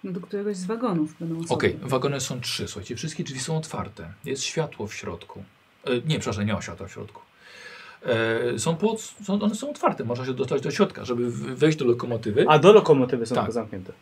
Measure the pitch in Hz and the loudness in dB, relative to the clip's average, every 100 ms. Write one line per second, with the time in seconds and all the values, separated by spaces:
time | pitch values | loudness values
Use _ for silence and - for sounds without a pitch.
0 | 196 180 - 202 202 190 185 226 247 170 | -8 -8 -6 -6 -4 -4 -4 -2 0 0
1 | 151 - 165 165 165 123 - - - 131 | -2 -4 -6 -6 -2 2 2 0 -2 0
2 | 139 139 - 127 - - 98 107 - 120 | 0 -2 -4 -6 -6 -6 -6 -8 -10 -8
3 | 156 - 147 131 147 160 156 - 95 - | -8 -8 -8 -6 -4 -4 -4 -8 -8 -12
4 | 82 95 - 135 - - 151 - 104 - | -16 -14 -8 -6 -4 -2 -4 -6 -10 -8
5 | 104 85 - - 98 _ _ _ - 123 | -10 -10 -14 -16 -18 _ _ _ -2 -2
6 | 156 131 123 104 104 95 - 87 - - | 0 -2 -2 -2 -2 -2 -4 -12 -12 -12
7 | 104 - - _ - - - - - - | -14 -16 -20 _ -20 -20 -18 -18 -20 -10
8 | - 113 113 113 123 117 160 165 214 226 | 0 2 2 2 0 0 -2 0 0 0
9 | - - 208 202 214 - 285 294 359 - | -8 -12 -4 0 0 0 -6 0 -2 0
10 | 117 120 131 127 131 143 131 - 156 - | -4 -4 -4 -2 0 0 -2 2 2 2
11 | - 120 120 120 135 131 151 156 127 120 | -4 -2 -2 -4 -8 2 4 4 2 2
12 | 123 117 113 113 185 151 170 214 165 143 | 0 -2 0 4 6 8 10 10 8 6
13 | 127 127 113 127 107 117 104 98 92 - | 6 0 0 0 0 -2 -6 -10 -12 -18